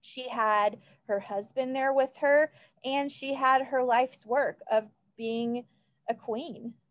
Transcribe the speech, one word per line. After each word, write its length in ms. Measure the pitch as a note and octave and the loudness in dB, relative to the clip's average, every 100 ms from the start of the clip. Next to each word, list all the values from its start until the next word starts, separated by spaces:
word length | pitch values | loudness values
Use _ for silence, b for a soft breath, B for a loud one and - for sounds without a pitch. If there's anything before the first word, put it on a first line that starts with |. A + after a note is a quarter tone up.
She 280 | - - B3+ | -18 -14 -10
had 500 | A#3+ A3 G#3+ G#3 G#3 b b - | -4 2 2 2 -2 b b -4
her 120 | G3+ | -4
husband 560 | - G3+ G#3+ - B3+ C4 | -2 -8 -6 -6 -4 0
there 180 | C4+ | 2
with 220 | C4+ C4 - | 2 2 0
her, 300 | C#4+ C#4+ D4+ b b b | 4 4 4 b b b
and 280 | B3+ C4+ C#4+ | -4 -2 -4
she 220 | - C4+ | -6 -6
had 320 | C#4 C4 C4 C4 | 0 4 4 2
her 180 | C4+ | 0
life's 420 | B3+ A#3+ B3+ - G#3+ | 2 2 2 -2 -4
work 360 | B3+ C4 - - | 0 0 -4 -2
of 180 | A3 G#3+ _ _ _ | -2 -2 _ _ _
being 480 | A3+ A3+ A#3 A#3+ A#3+ _ _ _ - | -6 -4 -4 -4 -8 _ _ _ -8
a 60 | A#3 | -8
queen 580 | - A3+ D#4+ F#3+ A#3+ - _ | -6 -8 -8 -12 -14 -14 _